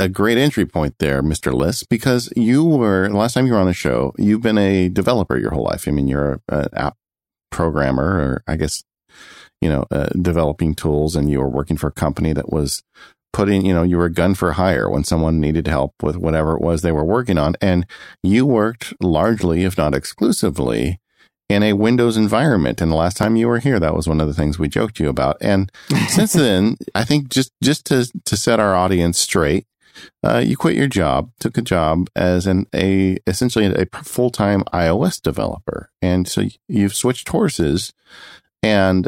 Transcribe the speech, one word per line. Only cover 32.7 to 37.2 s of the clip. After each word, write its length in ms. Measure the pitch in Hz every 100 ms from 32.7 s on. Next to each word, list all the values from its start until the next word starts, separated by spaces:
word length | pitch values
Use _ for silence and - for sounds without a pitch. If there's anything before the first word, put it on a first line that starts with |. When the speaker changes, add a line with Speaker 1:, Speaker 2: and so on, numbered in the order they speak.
Speaker 1:
a, 440 | - 95 95 95 92 -
essentially 380 | 90 123 117 101
a 200 | - 92 -
full-time 600 | - - 123 - 101 101 -
I 160 | 87 82
O 160 | 95
S 160 | 175 -
developer. 680 | - 69 53 - - - - _
And 240 | 90 90 92
so 160 | - 98 - -
you've 300 | 117 101 -
switched 320 | 123 127